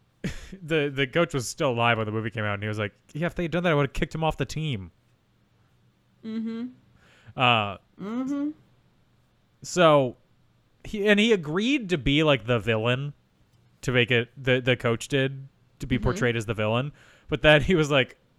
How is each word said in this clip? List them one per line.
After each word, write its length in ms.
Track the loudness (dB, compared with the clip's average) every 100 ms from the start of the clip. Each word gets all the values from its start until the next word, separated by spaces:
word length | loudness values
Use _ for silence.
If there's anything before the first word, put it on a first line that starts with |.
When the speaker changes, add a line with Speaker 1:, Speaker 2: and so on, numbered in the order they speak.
| _ _
Speaker 1:
<laughs> 380 | -10 -10 -14 -14
the, 300 | -4 -2 0
the 140 | -2 -2
coach 260 | 0 0
was 140 | -2 -6
still 220 | -4 -2
alive 260 | 2 2 2
when 80 | 0
the 60 |
movie 180 | -4 -4
came 140 | -4
out, 100 | -4 -4
and 80 |
he 60 | -4
was 80 | -4
like, 140 | -6 -8 _
"Yeah, 120 | -6 -6
if 60 | -4
they 80 |
had 80 | -4
done 120 | -2
that, 80 | 0
I 40 | 2
would 120 | 0
have 60 |
kicked 200 | -2 -6
him 100 | -2
off 140 | -4 -4
the 80 | -6
team." 460 | -6 -6 -6 -10 _ _ _ _ _ _ _ _ _ _ _ _ _ -10
Speaker 2:
Mm-hmm. 420 | -8 -6 -8 -10 -14 _ _ _ _ -14 0
Speaker 1:
Uh, 420 | 2 2 0 -6 _ -14
Speaker 2:
Mm-hmm. 500 | -8 -6 -4 -4 -6 -8 _ _ _ _ _ _ _ _ _ _
Speaker 1:
so, 540 | -6 2 6 6 2 -4 _ _ _ _ _ _
he, 240 | -12 -2 2
and 120 | 4
he 120 | 4
agreed 560 | 2 0 -2 0 0 -2
to 80 | -2
be, 260 | 2 4
like, 220 | 4 2 2
the 140 | -2
villain, 540 | 0 0 0 -2 -4 -12 _ _ _ _ _ _
to 100 | 0
make 200 | 2 4
it, 180 | 2 0 -4
the, 180 | 0 2
the 160 | 2 0
coach 320 | 0 -2 -2
did, 400 | -2 -2 -4 -16 _ _ -12
to 80 | -4
be 80 | -2
Speaker 2:
Mm-hmm. 60 |
Speaker 1:
portrayed 320 | 0 0 0 -2
as 100 | -4
the 80 |
villain. 380 | -2 0 0 -4 -10 -20 -20 -8
But 120 | 2
then 200 | 6 6
he 140 | 6 2
was 140 | 2
like, 280 | 2 0 -4 _